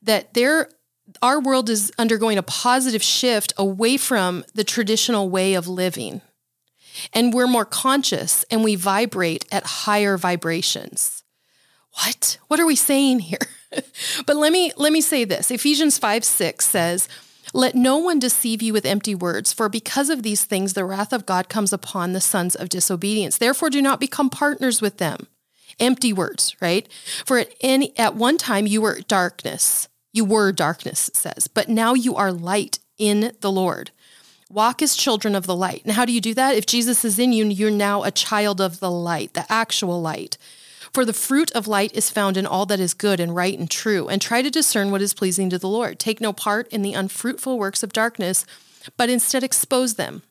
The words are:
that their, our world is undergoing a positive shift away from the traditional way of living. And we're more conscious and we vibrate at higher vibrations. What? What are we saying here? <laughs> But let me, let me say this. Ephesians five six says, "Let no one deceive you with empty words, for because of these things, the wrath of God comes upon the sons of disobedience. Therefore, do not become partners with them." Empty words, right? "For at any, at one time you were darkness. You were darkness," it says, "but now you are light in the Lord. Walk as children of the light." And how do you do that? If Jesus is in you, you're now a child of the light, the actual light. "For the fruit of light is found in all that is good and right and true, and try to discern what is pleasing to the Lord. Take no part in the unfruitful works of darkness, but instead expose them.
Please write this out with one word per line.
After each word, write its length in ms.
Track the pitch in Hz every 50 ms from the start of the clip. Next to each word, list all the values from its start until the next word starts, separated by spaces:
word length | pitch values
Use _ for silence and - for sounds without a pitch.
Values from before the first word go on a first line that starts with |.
| _
that 300 | - 220 196 - _ _
their, 340 | 240 240 269 311 320 302 - _ _ _ _ _ _ _ - - -
our 200 | - 247 269 302
world 280 | 254 269 269 262 240 220
is 220 | 226 208 202 - - -
undergoing 400 | 233 226 226 214 220 226 214 196
a 40 |
positive 600 | 180 - - - - 247 247 262 254 262 220 214
shift 500 | - - - - - 247 233 208 - - -
away 400 | - 196 196 190 190 226 226 262
from 480 | 269 - - 262 220 185 180 180 - - - _
the 100 | 220 208
traditional 680 | 208 - 240 226 196 220 220 - - 240 208 196 185
way 240 | 180 185 185 190 190
of 120 | 180 165 180
living. 540 | 185 180 185 185 160 - 110 92 - 190 _ _ _ _ _ _ _ _ _ _ _ _ _ - - - - -
And 220 | - 220 240 247 226
we're 120 | 247 247
more 180 | 254 247 233 208
conscious 800 | - - - - 262 269 285 262 - - - - 170 - - - _
and 120 | 240 220
we 120 | 220 220 208
vibrate 680 | 185 175 196 190 202 233 233 - 196 180 165 160 - - -
at 120 | - 196 -
higher 520 | - - - - 214 208 208 208 202 196
vibrations. 1080 | 180 170 180 180 170 - 165 165 170 185 - - - - - - - - - - - _ _ _ _ _ _ _ _ _ _ _ _ _ _
What? 460 | _ - - - - _ - - - - _ _
What 120 | 302 311
are 60 | 339
we 100 | 320 294
saying 440 | 233 - - 285 269 277 269 254 247
here? 180 | 185 165 175 - - - - - - _
<laughs> 100 | - 311 - - _ - - - - - 277
But 100 | - 294
let 160 | 302 302 302
me, 200 | 330 370 359 320 -
let 160 | - 285 302
me 80 | 311 320
say 240 | 302 - 320 269 233
this. 260 | 196 175 - - -
Ephesians 480 | 247 226 - 285 294 277 320 302 - -
five 260 | - 214 208 233 226
six 420 | - - - 196 160 - - -
says, 420 | - - 196 170 170 175 185 - - - - - - - _ _ -
"Let 220 | - - 254 254 -
no 240 | 254 240 262 262 302
one 200 | 330 359 349 294
deceive 440 | 254 247 - - - 233 226 214
you 100 | 226 226
with 140 | 214 214 202
empty 280 | 131 190 202 - 220 202
words, 380 | 180 180 175 170 101 196 -
for 160 | - - 226 208
because 420 | 196 226 - - - 269 285 277
of 120 | 320 269
these 220 | 220 220 208 202 -
things, 280 | - 208 190 196 196
the 120 | 185 202 190
wrath 280 | 185 196 196 208 -
of 140 | - 240 196
God 220 | - 190 180 185 -
comes 240 | - 220 208 190
upon 400 | 208 196 - - - 190 175 180
the 80 | 185 190
sons 340 | 185 - - 196 175 180 -
of 140 | - - 175
disobedience. 720 | - 185 - - 190 175 185 202 214 214 196 151 - -
Therefore, 320 | 233 240 269 - - 311
do 120 | 254 285
not 180 | 277 269 269 -
become 300 | 277 269 - - 294 262
partners 500 | - - 294 294 285 - 262 254 226 -
with 180 | 214 202 - -
them." 280 | 180 156 127 - - _ _ _ _ _ _ _ _ - - -
Empty 320 | 233 247 262 247 - 240
words, 420 | 208 185 - - 370 - - - - _
right? 260 | - 170 175 190 - - - - - - - - -
"For 140 | - 262 240
at 160 | 214 - - _
any, 360 | - 262 262 269 285 - - -
at 160 | 233 214 -
one 240 | 220 226 247 302 339
time 280 | - - 226 196 208
you 160 | 214 208 220
were 180 | 214 214 - - - _
darkness. 800 | 220 190 180 175 - - - - - 175 - - - - - - _ _ _ _
You 120 | _ 220 226
were 280 | 190 214 220 208 196
darkness," 560 | 196 - 170 147 170 - - - - - - -
it 80 | -
says, 320 | - - - - - - -
"but 200 | _ 220 - -
now 260 | 233 214 226 226 254
you 200 | 262 226 254 -
are 180 | - 202 190
light 460 | 180 175 170 175 190 208 - - - - _ _ _ _
in 340 | 214 208 208 208 214 240 226 _
the 100 | - 202
Lord. 400 | 196 190 185 180 - - - - _ _ _ - - - _ - _ _ _ _
Walk 320 | 185 208 214 240 247 -
as 120 | 311 277 -
children 400 | - - 262 226 208 208 220 202
of 120 | 196 180
the 100 | 185 185
light." 240 | 175 190 185 - - -
And 100 | 214 208
how 100 | 226 247
do 80 | 240
you 80 | 240 233
do 140 | 190 226 220
that? 200 | 240 262 269 277
If 120 | 214 185
Jesus 380 | - - 240 233 240 247 - -
is 140 | 226 196 196
in 140 | 247 254
you, 140 | 240 220 214
you're 240 | 214 202 185 214 214
now 320 | 214 202 202 202 202 202
a 80 | - 196
child 500 | 196 - - - 220 208 208 208 202 190
of 200 | 196 185 170 185
the 100 | 196 185
light, 420 | 175 175 170 170 170 151 117 -
the 180 | _ - - -
actual 520 | 214 226 226 226 - - - 180 175 175
light. 340 | 165 160 151 - 85 - - - - - - - - - - - - -
"For 140 | - 262 254
the 80 | 226 214
fruit 360 | - - - 262 285 330 -
of 140 | - 240 202
light 260 | 214 214 196 202 214 -
is 160 | 240 - -
found 260 | - 214 202 196 190
in 80 | 190 190
all 220 | - - 185 202
that 120 | 190 208 190
is 140 | 185 170
good 260 | - _ - 208 196 175
and 160 | 170 170 170
right 240 | 175 180 190 196 -
and 120 | 170 160
true, 380 | - - - 220 208 185 147 -
and 120 | - 196
try 220 | - - 233 240
to 80 | 254 294
discern 400 | 254 320 302 - - 226 196 196
what 100 | 202 190
is 140 | 196 202 -
pleasing 340 | - 208 190 180 185 190 185
to 100 | 180 180
the 100 | 190 190
Lord. 300 | 202 226 240 - 82 -
Take 220 | - 226 220 220
no 140 | 226 214 202
part 340 | - - 220 208 214 240 -
in 140 | - 220
the 100 | 196 202
unfruitful 680 | - - 190 196 - - - 240 269 - - 269 254 240
works 240 | 202 190 196 -
of 120 | - 196 -
darkness, 500 | 220 220 233 226 - 196 175 190 - - - - - _ _ _ - - - _ -
but 100 | 247 233
instead 340 | 247 240 - - - 262
expose 520 | 254 254 - - - _ 269 254 262 247 214
them. 280 | - 151 - - - - _